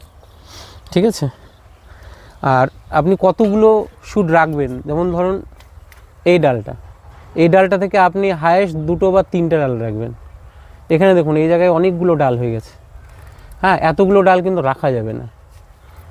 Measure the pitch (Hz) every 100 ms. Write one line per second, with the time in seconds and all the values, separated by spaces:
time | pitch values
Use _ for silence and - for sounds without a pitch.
0 | - - - - - - - - - 175
1 | 214 - 139 - - _ - - - -
2 | - - - - 139 131 131 - - 160
3 | 151 190 190 - 220 208 220 220 - -
4 | - 208 170 165 160 147 135 127 131 151
5 | 180 170 180 190 - - - - - -
6 | - - 175 175 151 123 110 - - -
7 | - - - - 165 190 190 190 190 202
8 | 180 185 196 170 165 175 196 156 156 170
9 | 190 190 185 180 165 156 139 120 113 107
10 | 117 117 - - - - - - - 160
11 | 190 180 151 156 160 170 180 165 185 175
12 | 180 156 139 120 120 113 - - - -
13 | - - - - - - 190 180 160 151
14 | 190 202 185 185 180 180 135 131 147 123
15 | 110 117 120 - - - - - - -
16 | -